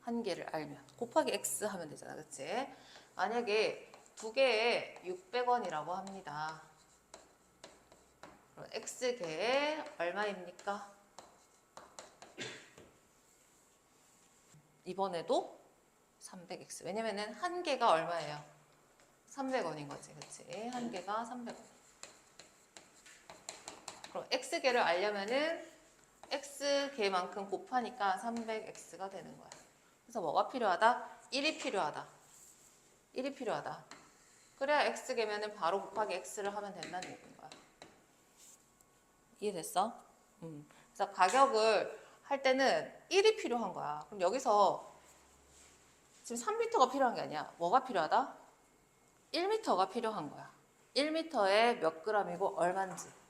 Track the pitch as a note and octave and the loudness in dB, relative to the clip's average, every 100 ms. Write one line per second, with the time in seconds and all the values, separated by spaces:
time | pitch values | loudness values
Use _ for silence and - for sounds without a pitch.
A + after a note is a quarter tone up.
0 | - A#3 A3+ E3 - D#3+ D3+ C#3+ - - | -4 -4 -2 -4 -4 -6 -6 -12 -18 -10
1 | A#3 D#4+ C4+ G3+ - - G#3 G3 D#3+ C#3+ | 0 2 2 -2 -4 -4 -4 -6 -10 -12
2 | - C#3 D3+ - C#3 G#3 C4+ - - - | -12 -12 -12 -10 -6 -4 -4 -10 -20 -20
3 | - - F#3 A#3+ A#3 G#3+ F#3 - - - | -20 -4 -2 0 0 2 2 0 -12 -20
4 | - - A3 A3 C4+ A3 A#3 G3 - - | -20 -14 -6 2 4 6 4 2 -2 -12
5 | F3+ F3+ - A#3+ B3 B3 G3 D#3 D3+ F#3 | -10 -10 -4 -2 4 2 2 -4 -4 -6
6 | G3 G3 D3+ D3 D#3 D#3+ - - _ _ | -6 -10 -8 -6 -6 -8 -16 -20 _ _
7 | _ - - _ _ _ - - _ - | _ -20 -20 _ _ _ -20 -20 _ -20
8 | _ _ - - - - - - - - | _ _ -20 -20 -20 -18 -12 -10 -10 -4
9 | B3 - F3 D#3 G#3+ C4+ D4 D#4 - - | -4 -2 -4 -2 2 2 2 -2 -6 -4
10 | E3+ F#3+ G#3 F#3 F3 - - G3+ - - | -4 -2 -4 -4 -10 -10 -6 -6 -8 -20
11 | _ - - - _ _ _ - - - | _ -20 -20 -20 _ _ _ -20 -20 -20
12 | - - - - - - - - - _ | -20 -20 -20 -12 -10 -10 -18 -20 -20 _
13 | _ _ _ _ _ _ _ _ _ _ | _ _ _ _ _ _ _ _ _ _
14 | _ _ _ _ _ - _ _ - F3+ | _ _ _ _ _ -20 _ _ -10 -2
15 | G3 F3 - C#4+ - - - _ _ _ | 0 0 2 2 2 -12 -20 _ _ _
16 | _ _ - G3 F3 E3+ C#3 - - G3 | _ _ -18 -18 -12 -12 -10 -12 -6 -4
17 | A3+ G3+ G#3 A#3+ F4 F4 F4 B3+ A#3 D#3+ | -4 -4 -6 -6 -6 -4 -2 2 6 6
18 | E3+ E3+ D#3 D3 - - _ _ _ _ | 4 -4 -4 -8 -12 -20 _ _ _ _
19 | - _ _ - C4+ C4 F3 D3+ C#3+ C#3 | -20 _ _ -6 -2 0 -2 -4 -8 -12
20 | - D3 - - - F#3+ A3+ B3 A#3 - | -14 -16 -16 -16 -12 -10 -6 -6 -6 -6
21 | F3+ G#3+ A#3 B3 A#3 - - - - - | -4 -4 -4 -8 -10 -12 -16 -20 -20 -20
22 | - - - _ - _ _ - - - | -20 -20 -20 _ -20 _ _ -20 -20 -20
23 | - - - - - - - - - - | -20 -20 -20 -20 -16 -16 -16 -16 -16 -16
24 | - F#3 - - - E4+ C4+ B3 E3 F3 | -12 -10 -2 -4 -2 0 2 4 4 4
25 | G3+ G#3 G3 C4 D#4 E4+ - - - _ | 2 0 0 0 0 -2 -8 -20 -20 _
26 | _ _ - C#4+ C#4 - C#4+ C#4 C#4 C#4 | _ _ -6 -6 -6 -6 0 2 0 0
27 | G3+ F#3+ F#3 G#3 G3 F#3 - B3+ A3+ - | 0 2 -2 -6 -6 -6 -2 -2 -2 0
28 | G3+ F#3+ A#3 A#3 A3+ A3 - - - E3 | 0 2 -2 -4 -4 -6 -6 -14 -16 -10
29 | G3 G3 D3+ D#3+ - - - _ _ _ | -10 -10 -14 -16 -18 -20 -20 _ _ _
30 | - A#3 E3 E3+ G#3 C4+ A3 F3 A3 B3 | -10 -4 0 2 2 2 2 6 6 6
31 | - - - B3+ D4 D#4 C#4+ G#3 D#3 C3+ | -2 -16 -6 0 0 0 -2 0 -2 -4
32 | D3+ - - - - - - - _ _ | -12 -18 -20 -20 -20 -20 -20 -20 _ _
33 | _ - C4 C#4 A#3 D#3 D3 D#3+ - - | _ -4 -4 -4 -2 -2 -2 -10 -12 -20
34 | - - - - - - C#4 D4 A3 A#3 | -20 -20 -20 -20 -20 -4 2 4 4 0
35 | - A#3+ G#3+ G#3 G#3+ G#3 E3 G3 - A3 | -4 -2 0 -2 -4 -2 0 0 -2 -2
36 | G#3 F#3 - - G3+ G#3 G3+ F3 D#3+ F3+ | -2 -2 -6 -6 -4 -4 -8 -10 -8 -8
37 | F#3 - - - - - - _ - - | -8 -14 -18 -20 -20 -20 -20 _ -20 -20
38 | _ _ _ _ - - _ _ _ _ | _ _ _ _ -20 -20 _ _ _ _
39 | _ _ _ _ G#3 F3+ D#3+ F3+ G#3+ - | _ _ _ _ -4 -4 -2 2 2 -2
40 | - - _ _ E3 D3+ D3 - - - | -18 -20 _ _ -14 -12 -16 -20 -20 -4
41 | G3+ - F#3 B3 C4+ A3 A3 G#3 D#3 - | -4 4 6 8 8 8 6 6 2 -6
42 | - - - C4+ C4+ C4 B3+ E3+ - - | -16 -20 -4 2 4 6 6 4 0 -12
43 | - F4+ G#4 A4 E4 A#3+ G#3 D#3 D3 D3 | 2 6 6 4 0 -2 -2 -4 -4 -6
44 | D3+ G#3 F3+ F3+ G3+ G#3 F#3+ C#3+ - - | -8 2 2 2 4 8 8 6 -6 -20
45 | - - - - - - - - - _ | -20 -20 -20 -20 -20 -20 -20 -20 -20 _
46 | _ - - A#3+ G#4+ A4 A#4 A4+ B3+ C#4 | _ -20 -10 -6 -4 -2 0 6 6 6
47 | B3+ F#3+ C#3 D3+ C#3 - E3+ A#3+ B3+ G3 | 0 0 -4 -6 -8 -4 4 4 4 0
48 | D#3 G#3 C4+ - - _ _ _ _ _ | 4 4 2 -6 -20 _ _ _ _ _
49 | _ _ _ D4+ F#4 A4 G#4+ F#3+ F#3+ A#3+ | _ _ _ -2 0 0 2 2 2 0
50 | A3 G#3+ D3 - - - _ _ _ A#3 | -4 -4 -8 -12 -18 -20 _ _ _ 0
51 | D4+ D#4+ D#4+ C#4 G3 G3+ A#3 A#3 D#3+ D#3+ | 0 0 -2 2 6 8 6 4 0 0
52 | - G#3+ F3+ F3 F#3+ - E3+ F#3+ F#3+ F3 | 0 0 0 0 -2 2 2 2 -2 -6
53 | - - - | -12 -16 -20